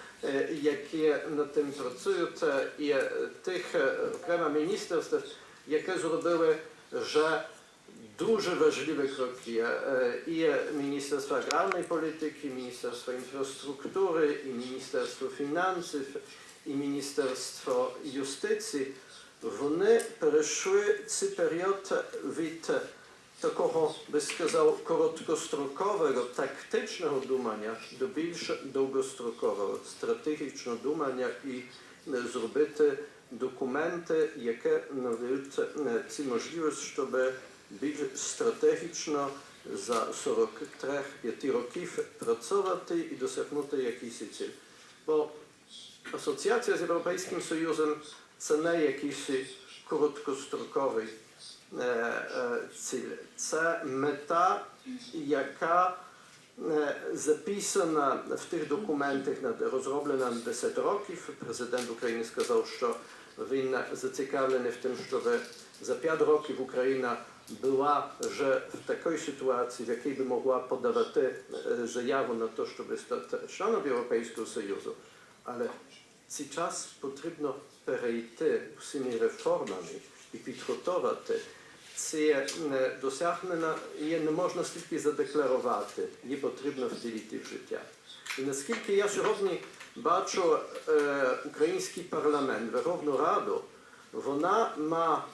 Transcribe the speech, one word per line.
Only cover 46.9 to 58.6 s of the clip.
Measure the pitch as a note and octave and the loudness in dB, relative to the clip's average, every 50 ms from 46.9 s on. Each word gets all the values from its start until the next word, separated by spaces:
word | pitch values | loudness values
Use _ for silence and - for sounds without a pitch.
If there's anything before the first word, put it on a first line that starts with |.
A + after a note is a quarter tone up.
| E3+ E3+ - F3 F#3 F#3 - - F#3+ E3+ | 0 2 2 0 -2 -2 -2 -4 -4 -4
Sojusem | - - E3 D#3+ E3 E3 D3 D3+ D#3 D3+ D3+ D3 - - - - - - - - - - | -4 -2 -2 0 0 2 2 2 2 2 2 -2 -6 -12 -18 -20 -20 -20 -16 -6 -2 2
to | D#3 | 2
nie | D3+ D#3+ E3+ E3+ E3 D3+ | 2 4 4 4 4 4
jakiś | C#3 C3+ - D3 C#3+ C3 - - - C3+ C3 - - - - - - - - - - | 4 2 0 -2 -4 -4 -4 -2 -2 -2 -2 -2 -4 -10 -16 -18 -18 -20 -16 -6 -2
krótkostrokowий, | D#3+ C#3+ D3 C#3+ C#3 - - C#3+ C3 - - - D3+ C3 A#2 - - A#2 A2 G#2+ A2+ A2+ A2 A2 - - - - - - - - - - - - F#3 D#3 | 0 2 2 2 2 -2 -6 -4 -4 -4 -6 -6 -6 -6 -6 -4 -2 0 0 2 2 0 -2 -4 -6 -14 -18 -20 -20 -20 -18 -18 -18 -20 -18 -12 -6 -4
e, | |
e, | B2 B2 B2 A#2 A#2 A#2 A#2 A#2 A#2+ - - C3 B2+ A#2+ A#2+ A#2 - - - - | -2 0 0 0 0 0 -2 -2 -4 -4 -2 -2 -2 0 -2 -2 -4 -6 -10 -10
cel. | - - - A#2+ A#2 A2+ A#2 - - - - - - - | -6 -4 -4 -4 -4 -6 -8 -10 -12 -14 -10 -8 -4 -2
To | E3+ D#3+ E3 E3 E3 E3 D#3 | 0 2 2 2 2 0 -2
meta, | C3+ C3 C3+ C#3+ D3 C#3+ - - - E3+ E3+ F3+ F#3+ G3+ - - - - - - C4 - - - - - | -4 -2 0 0 0 0 -2 -2 2 4 6 6 6 4 2 -2 -10 -16 -16 -12 -12 -12 -12 -10 -10 -8
jaka, | D#3+ C#3+ C#3 D3 C#3 C3 - - - - E3 E3+ F3+ F#3 F3+ F3+ - - - - - - - - - - - - - | -6 -2 0 2 2 0 -2 -4 -2 2 4 6 6 6 4 2 -2 -8 -16 -20 -20 -20 -20 -20 -20 -20 -18 -10 -4
e, | - E3 D#3 D3+ D3 C#3+ - - - - | -2 2 2 4 2 2 0 -2 -4 -4
zapisana | E3 C#3+ B2+ D3 D3+ D3 - G3+ G3+ G3+ - - - G3+ F3 E3 D#3 D3+ C#3 C3+ A#2+ - - - - - | -4 0 2 2 2 2 0 -4 -4 -2 -2 0 2 4 4 4 4 4 4 4 2 0 -2 -4 -4 -4
w | - | -4
tych | - F3 E3 | -4 -4 -2